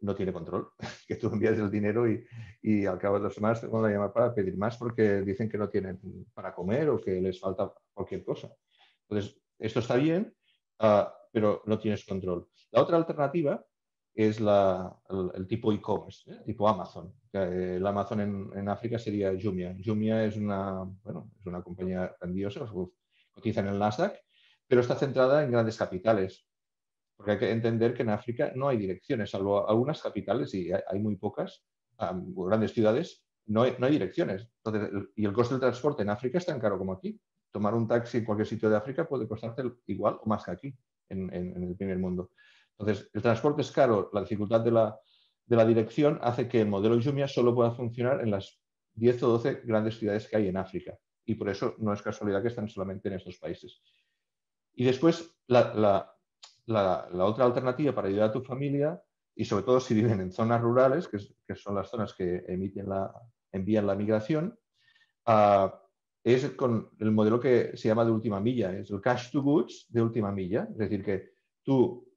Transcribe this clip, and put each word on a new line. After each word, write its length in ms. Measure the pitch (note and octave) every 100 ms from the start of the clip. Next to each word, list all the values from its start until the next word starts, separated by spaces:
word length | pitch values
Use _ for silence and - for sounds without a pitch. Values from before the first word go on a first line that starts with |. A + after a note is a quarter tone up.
no 120 | G2+
tiene 200 | F#2+ F#2
control, 380 | F2 E2+ F2+ - -
<laughs> 300 | - - -
que 80 | -
tú 120 | A2
envías 280 | G#2+ A2 A2
el 140 | G#2
dinero 360 | G#2 G#2 A2 A#2+
y, 120 | G#2 - - - -
y 240 | A2 G#2
al 140 | G2 F2+
cabo 180 | G2+ G2+
de 80 |
dos 100 | G2+
semanas 280 | - G#2+ A#2
te 40 | A#2
vuelven 240 | A2+ A2
a 40 |
llamar 180 | G2+ G2+
para 220 | A#2 A#2+
pedir 200 | A#2 F#2+ F#2
más 180 | G#2+ A#2+
porque 460 | A#2+ A#2 A2 G2+
dicen 260 | G2 F#2+ G#2+
que 80 | G#2
no 140 | G2+
tienen 280 | G2+ F#2+ F#2 F#2+ F#2 -
para 200 | - F#2+
comer 360 | - F2 B2 D#3
o 100 | A2
que 220 | - F#2
les 180 | F#2 F#2
falta 320 | F#2+ F#2 F#2+ - _
cualquier 280 | - F#2+ F#2+
cosa. 320 | - D3 - - _ _ _ _ _
Entonces, 320 | G#2 G#2+ - _ -
esto 220 | A2 -
está 160 | - B2+
bien, 380 | D#3 E3+ A3+ - _ _ _ -
ah, 300 | A2 G#2 - - -
pero 300 | A#2 G#2 F#2+
no 140 | - G#2+
tienes 260 | G#2+ G2+
control. 440 | - F#2+ F#2 F2 - _ _
La 120 | A2+
otra 160 | C#3 E3+
alternativa 680 | E3 D3+ C#3 E3+ D3 G#3 - _ _ _ _
es 260 | - G#2+ G#2+
la, 540 | G#2 G2+ G2 F#2 F#2 - -
el, 220 | F#2+ F2+
el 120 | - F#2
tipo 260 | A#2 A2+
e-commerce, 580 | G#2 - F#2+ E2 - -
¿eh? 120 | G3+
Tipo 240 | - G2+ G#2
Amazon. 460 | F#2 F2 - E2+ - _
Eh, 440 | G2 F2+ F2+ F#2 F2+
el 100 | G2
Amazon 340 | G2+ G2 G#2+
en, 300 | G2+ G2 G2
en 140 | G2 G2+
África 300 | G2 A#2 A#2
sería 360 | G#2+ G#2 G2 F#2+
Jumia. 340 | G#2 F#2 F2+ F#2+
Jumia 420 | G2 G#2+ A2 A2
es 120 | A2 G#2
una, 480 | G#2 G2 G2 F#2+ F#2 F#2+
bueno, 280 | - E2+ - _
es 60 | F#2
una 160 | F2+
compañía 520 | F2 F2+ F#2 F#2 F2+ -
grandiosa, 460 | F2 F2+ G2 D#3 B2 F#2 F2+ _ _ _ _
cotiza 300 | - A2+ A2+
en 80 | G2
el 100 | G2
Nasdaq, 400 | G#2 A2 G3 - _ _ _ _ -
pero 160 | B2
está 120 | A#2+ C3+
centrada 480 | C3+ C3 B2+ D3
en 60 | C#3+
grandes 260 | A#2+ A2 A2
capitales. 680 | F#2 F#2 A2 G#2+ F#2+ - _ _ _ _ _ _ _
Porque 180 | _ G#2
hay 60 | G#2
que 120 | G#2+
entender 440 | A2+ A2+ A2+ A#2
que 80 | A#2+
en 80 | A#2+
África 420 | G#2 - A#2 D3
no 140 | B2+ C#3
hay 80 | B2
direcciones, 540 | F#2+ F#2 - B2+ G#2
salvo 360 | G2+ G2 G2+ -
algunas 340 | A2 C3+ D#3+
capitales, 500 | G#2+ G#2 G2 A#2 D3
y 160 | G2 E2+
hay, 120 | F#2+ -
hay 120 | G2
muy 180 | G#2+ F#2+
pocas, 480 | G#2 - G3 - _ _ _ -
am, 380 | F#2+ F#2 F#2
grandes 380 | F#2 F2+ A2 G#2
ciudades, 520 | - G#2+ A#2+ F3 - _ _ -
no 160 | G#2+
hay, 120 | B2+ -
no 80 | B2+
hay 60 |
direcciones. 560 | D3+ F#2 - E3+ F#2+ - _
Entonces, 280 | A2 G#2+ G2+
el, 180 | G2+ G2 -
y 80 |
el 80 | G#2+
coste 220 | G2+ A#2+
del 80 | B2+
transporte 400 | B2+ A2+ D3+ C#3+
en 80 | G#2
África 280 | G#2 B2+ F3
es 80 | -
tan 140 | C#3
caro 180 | G#2+ F#2+
como 140 | F#2+
aquí. 260 | F#2 - G#2+ _ _ _
Tomar 240 | G#2 G#2
un 140 | A#2 A2+
taxi 300 | A#2 A#2 A#2+
en 60 |
cualquier 220 | A2 G#2 G#2
sitio 220 | A2 A2
de 80 | G#2+
África 320 | C3+ C3+ E3
puede 180 | C3 A2
costarte 360 | G#2+ A2+ A#2 B2 - -
igual 320 | F#2+ G#2+ -
o 60 | A2
más 160 | G2+
que 60 | -
aquí, 240 | F2+ C#3 - _ _ -
en, 240 | F#2+ F#2
en, 240 | F2 F2+ F2+
en 60 |
el 140 | F2+ F2+
primer 220 | G2 F#2
mundo. 340 | F#2 F2+ F2+ _ _ _ _ -
Entonces, 300 | G#2 G#2+ -
el 80 | G#2+
transporte 400 | A#2+ A2 D3+ D3
es 100 | B2+
caro, 380 | - C3 G#2 -
la 80 | G#2
dificultad 400 | F#2+ G2+ G2+ A2+
de 120 | A#2
la, 280 | A2+ G#2+ - _ _ _ _ -
de 100 | A#2+
la 80 |
dirección 540 | A2+ A2+ A2 - D3 D3+
hace 260 | A#2+ A#2 A#2+
que 140 | A#2+
el 80 | G#2
modelo 320 | G2 G#2+ A#2+
Jumia 240 | B2 C#3 C#3
solo 280 | - A#2+
pueda 160 | A#2+ A#2
funcionar 500 | A#2+ A#2 A#2+ B2 C#3
en 100 | A#2
las 300 | G2 - _ _ _ _
diez 300 | A2 A#2 A#2+
o 60 | C3
doce 340 | A#2 C#3 C3
grandes 340 | A#2+ G#2+ A2 A2
ciudades 300 | G#2 G#2 -
que 80 | G#2+
hay 120 | G2
en 100 | F#2
África. 400 | F#2+ F2 - - _ _
Y 120 | - A2
por 120 | G2+
eso 280 | F#2+ B2 -
no 160 | A2
es 80 | G#2
casualidad 400 | G#2+ G#2 G#2 G2
que 60 | A#2
estén 200 | A#2+ G#2
solamente 400 | - F#2+ F#2+ G#2
en 60 |
estos 240 | F#2 - -
países. 420 | D#2+ F2+ D2+ - _ _ _ _ _ _ _ _ _
Y 100 | -
después, 500 | B2+ B2 E3 E3+ - _ -
la, 260 | B2 A2+
la, 420 | G#2+ G#2+ G2 - _ _ _ - _ -
la, 420 | A2 F#2+ F2+ -
la 140 | F2+
otra 220 | F#2+ A#2+ B2
alternativa 480 | B2+ B2+ C3 D3
para 140 | G#2+ G2
ayudar 200 | G2 G#2+
a 40 |
tu 100 | A#2+
familia, 580 | - C3 C#3+ C#3+ D3 F3+ _ _ _
y 120 | - A2+
sobre 180 | G#2
todo 160 | A2 B2+
si 140 | B2+
viven 260 | A2 A#2 G2+
en 120 | F#2
zonas 280 | - A2+ A#2
rurales, 480 | A#2 B2 C3 D3 F3+
que 80 | G#2
es, 180 | G2+ _ -
que 80 |
son 200 | F#2 G2+ G2+
las 120 | F#2+
zonas 240 | A#2 G2+
que 320 | - F2+ F2+ -
emiten 440 | F#2 G2 G2+ F#2+
la, 200 | G2 G2 - - _ _
envían 340 | G2 F#2+ G#2+ G2+
la 80 |
migración, 640 | G2 G#2 G#2+ G#2+ D#3 F#3 - _ _ _ _ _ _
ah, 560 | - A2 G#2 G2+ F#2+ - _ _ _ _
es 220 | A2+ B2+ C#3
con 400 | - B2+ A2 - -
el 140 | G#2+
modelo 280 | G#2+ G#2+ A#2
que 360 | C3+ A#2+ - B2
se 120 | A#2
llama 160 | A2
de 60 | A2+
última 300 | A2 A2+ G2
milla, 360 | A2 B2+ F#2+ G2
es 140 | G#2
el 100 | G2+
cash 300 | B2+ A#2+ -
to 120 | D3+
goods 440 | C#3 D#3 F#3 - -
de 140 | A#2
última 300 | A2+ A#2 G2+
milla. 340 | G2+ F#2 A2+ A3+
Es 40 | D#3+
decir, 280 | G2 G2+
que 260 | G2 F#2+ - _ _ _
tú, 500 | - C3+ G2+ - -